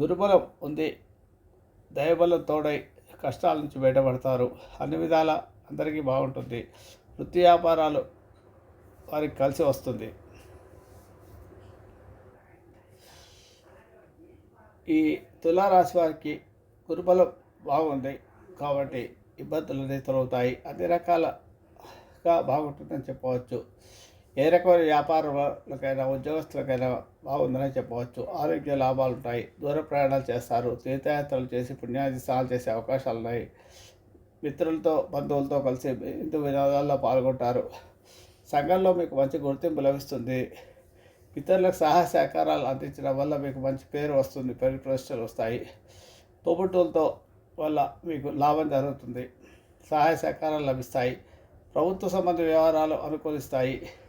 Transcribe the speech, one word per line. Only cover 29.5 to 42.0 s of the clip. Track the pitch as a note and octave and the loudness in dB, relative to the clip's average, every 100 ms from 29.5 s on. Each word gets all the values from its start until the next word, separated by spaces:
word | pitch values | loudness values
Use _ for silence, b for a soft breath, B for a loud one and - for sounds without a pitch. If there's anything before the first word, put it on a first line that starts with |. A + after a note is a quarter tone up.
| - | -8
దూర | C#3+ D3+ | -4 -4
ప్రయాణాలు | D3+ D3 C#3 C#3 C3 | -2 0 2 2 0
చేస్తారు. | A#2+ - A#2 B2 A#2+ | -4 -2 -2 -2 -4
తీర్థయాత్రలు | C3 C3+ D3 D3 C#3+ C3 B2+ | -6 -4 -2 -2 -2 -4 -4
చేసి | B2 B2 | -6 -6
పుణ్యాది | C3+ A#2 B2+ C#3 B2+ | -8 -6 -4 -4 -4
స్నానాలు | - C3 B2+ | -2 -2 0
చేసే | B2 A#2 | -2 -2
అవకాశాలు | A2+ A2+ B2+ B2+ A2+ | -4 -2 -2 -2 -4
ఉన్నాయి. | A2+ A#2+ D2+ - B B B B _ - _ _ | -4 -6 -6 -14 B B B B _ -20 _ _
మిత్రులతో, | D3 C#3 D#3+ D#3+ D#3+ D#3 - | -8 -4 -2 0 2 0 0
బంధువులతో | C#3+ C#3+ C#3+ C#3 C#3 | -4 -2 -2 0 0
కలిసి | C3 B2+ C#3 | 0 -2 -4
విందు | A#2+ - F#2 D#3 D3+ | -6 -6 -8 -6 -4
వినోదాల్లో | C#3+ C#3 C#3 C#3+ C#3+ C3+ | -2 2 2 2 2 0
పాల్గొంటారు. | A#2 C3 B2+ B2+ B2 B2+ - - - _ _ B B B - | 2 2 2 0 0 -2 -4 -10 -20 _ _ B B B -4
సంఘంలో | - D#3 F#3 F#3 | -2 2 4 4
మీకు | F3 E3 C3+ | 2 0 0
మంచి | C3+ D3+ | 0 0
గుర్తింపు | C#3 C3+ E3+ D3+ | -4 -2 -2 0
లభిస్తుంది. | C#3 C#3 - C3+ A#2+ B2+ - - B B _ _ b b b D3 | 0 0 -4 -8 -4 -4 -4 -10 B B _ _ b b b -6
ఇతరులకు | C#3+ F#3 F#3 F#3 | 0 4 4 2
సహాయ | D3+ E3+ | 4 4